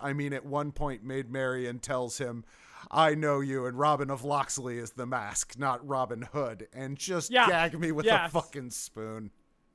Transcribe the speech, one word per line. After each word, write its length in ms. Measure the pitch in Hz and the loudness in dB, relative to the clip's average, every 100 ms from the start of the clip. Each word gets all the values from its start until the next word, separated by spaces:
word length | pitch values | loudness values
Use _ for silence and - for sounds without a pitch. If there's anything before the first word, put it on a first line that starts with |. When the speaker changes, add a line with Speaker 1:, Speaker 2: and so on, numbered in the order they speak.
Speaker 1:
I 100 | 139 | -4
mean, 220 | 143 143 | -2 -2
at 120 | 135 143 | -4 -4
one 280 | 143 147 | -4 -2
point, 280 | 143 147 117 120 | -2 -4 -4 -6
Maid 240 | 135 117 | -6 -4
Marian 500 | 135 131 127 123 120 | -2 0 0 -4 -6
tells 380 | - 131 120 - | -4 -2 -2 -4
him, 260 | 123 117 - - - - - | -6 -6 -12 -20 -20 -20 -2
"I 240 | 147 160 151 | 4 6 6
know 240 | 151 139 | 2 2
you, 260 | 139 135 127 | 0 -2 -2
and 140 | 123 | 2
Robin 300 | 151 143 135 | 4 4 0
of 160 | 135 143 | -4 0
Locksley 520 | 143 135 - 123 120 | 0 0 -4 -4 -6
is 140 | 113 | -6
the 140 | 131 123 | -6 -2
mask, 520 | 127 104 101 - 120 | -2 -2 -4 -4 -2
not 280 | 139 123 139 | 0 0 0
Robin 360 | 135 123 117 | 0 0 -4
Hood." 440 | - 147 123 101 110 | -4 -2 -2 -4 -12
And 240 | 127 135 143 | -10 -8 -6
just 320 | - 175 - | -2 -2 4
Speaker 2:
Yeah. 160 | 247 220 | 6 6
Speaker 1:
gag 320 | 170 170 170 | 6 2 0
me 140 | 170 | -2
with 120 | 151 214 | 2 6
Speaker 2:
Yes. 200 | 202 170 | 6 4
Speaker 1:
a 20 | |
fucking 400 | 160 - 143 123 | -2 -2 -8 -8
spoon. 600 | - - 110 110 110 104 _ _ _ _ | -8 -10 -10 -8 -8 -12 _ _ _ _